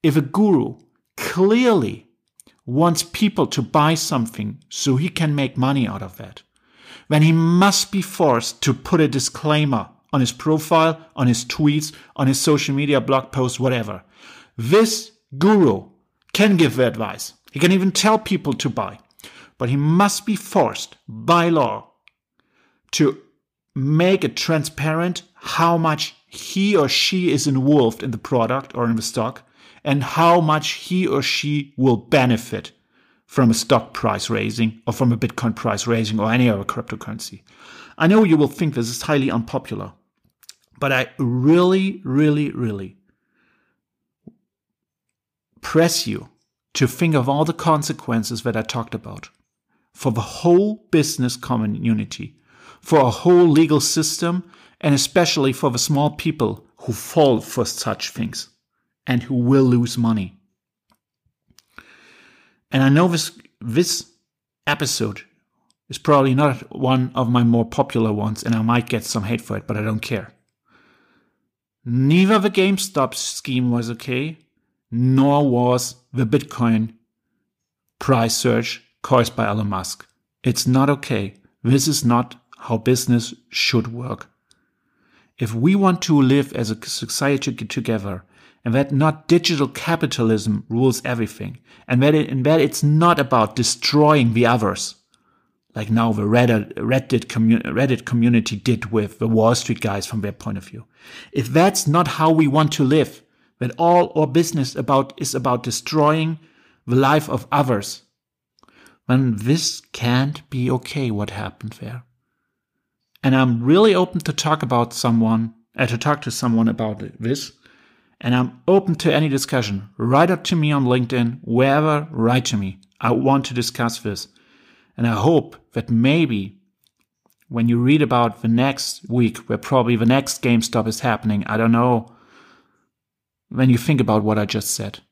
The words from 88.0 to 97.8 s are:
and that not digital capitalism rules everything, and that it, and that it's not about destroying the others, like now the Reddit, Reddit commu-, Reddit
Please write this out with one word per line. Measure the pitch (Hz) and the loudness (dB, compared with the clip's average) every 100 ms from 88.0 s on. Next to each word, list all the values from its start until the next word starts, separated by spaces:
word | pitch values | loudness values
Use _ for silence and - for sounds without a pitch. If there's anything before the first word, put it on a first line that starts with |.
| 101 92 _ _ _ _ | -6 -10 _ _ _ _
and | 120 | -2
that | 123 139 | 0 0
not | 139 156 156 - | 2 0 0 0
digital | 170 165 156 139 | 2 2 -2 -2
capitalism | - - 165 147 - 113 110 104 104 - | -4 -4 -2 -2 0 0 0 0 -4 -4
rules | 113 131 120 | 0 0 0
everything, | 131 120 107 - 101 - _ - - | -6 -6 -6 -8 -14 -14 _ -20 -2
and | 123 | 2
that | 139 | 4
it, | 156 143 | 2 0
and | 131 | -2
that | 131 160 | 2 2
it's | 143 - | 2 0
not | 147 151 170 165 | 2 4 4 2
about | 131 123 107 | 2 2 2
destroying | - 117 - - 147 151 151 117 | 0 -4 -2 0 4 4 6 4
the | 113 | 4
others, | 117 120 107 92 - - _ _ _ _ _ _ _ - | 2 2 0 -4 -8 -14 _ _ _ _ _ _ _ -10
like | 104 | -2
now | 113 117 | 0 0
the | 104 | 0
Reddit, | 104 117 123 110 104 | 2 2 4 2 -2
Reddit | - 113 131 131 123 - | -6 -2 -2 0 -2 -2
commu-, | 117 113 113 | 0 2 2
Reddit | - 82 | 0 -2